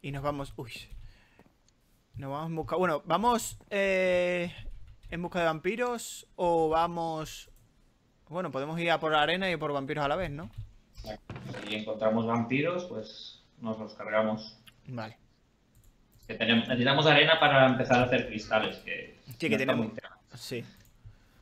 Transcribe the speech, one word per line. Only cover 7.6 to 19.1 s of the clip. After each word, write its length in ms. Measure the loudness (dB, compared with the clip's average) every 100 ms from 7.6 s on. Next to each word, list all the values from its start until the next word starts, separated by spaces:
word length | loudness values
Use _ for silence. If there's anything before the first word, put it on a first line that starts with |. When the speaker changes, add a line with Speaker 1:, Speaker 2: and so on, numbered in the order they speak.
| _ _ _ _ _ _ -12
Speaker 1:
Bueno, 220 | -8 -6
podemos 280 | -4 -4 -2
ir 120 | 2
a 80 | 2
por 140 | 4
arena 360 | 4 4 2 0
y 60 | -2
por 160 | -2
vampiros 320 | -2 -2 -2 0
a 20 |
la 80 | 0
vez, 140 | -4
¿no? 180 | -8 -12 -12 -16 -16 _ -16 -14 -12 -12 -14 -12 -10 -8
Speaker 2:
Si 80 | -8
encontramos 500 | -6 -2 2 2 2
vampiros, 580 | 0 0 0 0 -2 -4
pues 580 | -10 -12 -14 -18 -20 _ -12
nos 180 | -8 -8
los 160 | -10 -12
cargamos. 640 | 0 2 2 0 -6 -18 -20 -20 -14
Speaker 1:
Vale. 300 | -10 -12 -14 _ _ _ _ _ _ _ _ _ _ -10
Speaker 2:
Que 80 | -2
tenemos, 320 | 2 4 2
necesitamos 380 | 2 4 4 6
arena 320 | 8 6 6
para 260 | 6 8 8
empezar 340 | 6 4 4
a 20 |
hacer 240 | 4 2 0
cristales, 500 | -6 0 0 0 -6
que 420 | -10 -10 -12